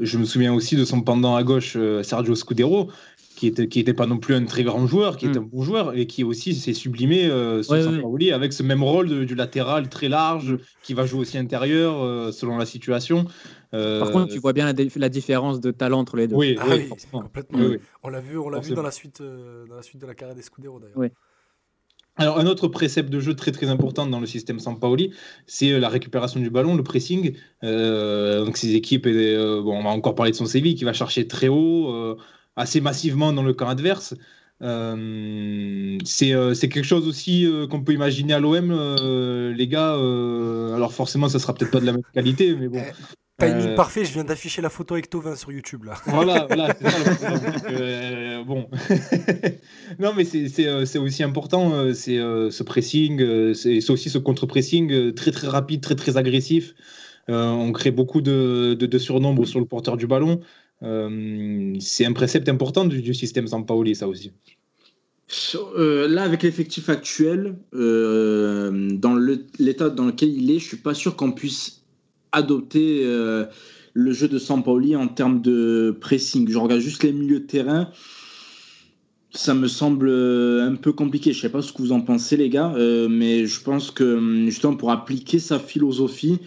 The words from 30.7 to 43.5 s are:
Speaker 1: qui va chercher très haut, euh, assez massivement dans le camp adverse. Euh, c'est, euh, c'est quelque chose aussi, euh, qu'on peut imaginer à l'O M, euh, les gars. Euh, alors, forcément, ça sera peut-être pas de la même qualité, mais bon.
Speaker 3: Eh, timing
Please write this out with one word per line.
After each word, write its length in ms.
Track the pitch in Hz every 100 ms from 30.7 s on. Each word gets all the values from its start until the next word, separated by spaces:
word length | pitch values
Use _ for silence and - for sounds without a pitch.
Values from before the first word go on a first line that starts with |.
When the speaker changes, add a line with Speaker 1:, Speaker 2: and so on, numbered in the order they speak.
| -
Speaker 1:
qui 80 |
va 100 | 120
chercher 340 | 110 123 123 113
très 200 | - 131
haut, 440 | 143 165 165 147
euh, 220 | 117 113 110 - _ _ -
assez 260 | 120 156
massivement 520 | 143 135 160 139 151
dans 100 | 143
le 100 | 135
camp 140 | 127 123
adverse. 480 | 127 170 196 - 131 - _ _ -
Euh, 1300 | 123 117 113 110 110 107 107 107 104 104 101 98 98 95 90
c'est, 280 | - 135
euh, 200 | 131 127 120
c'est 140 | 131
quelque 160 | 139 139
chose 220 | 175 156
aussi, 380 | 151 - 175 175
euh, 220 | 156 143
qu'on 160 | 147
peut 100 | 139
imaginer 400 | 147 143 131 147
à 60 | 147
l'O 160 | 151 170
M, 160 | 175
euh, 800 | 165 143 139 131 127 123 123 120
les 140 | 120 127
gars. 280 | 151 160 147
Euh, 800 | 127 123 120 117 117 113 113
alors, 200 | 117 117
forcément, 360 | - 131 139 143
ça 100 | 135
sera 140 | 131
peut-être 180 | - 127
pas 80 | 131
de 60 | 123
la 80 |
même 80 | 120 -
qualité, 420 | 127 127 131 185 147
mais 120 | 127
bon. 120 | 123
Speaker 3:
Eh, 640 | 131 160 - - _ -
timing 220 | 165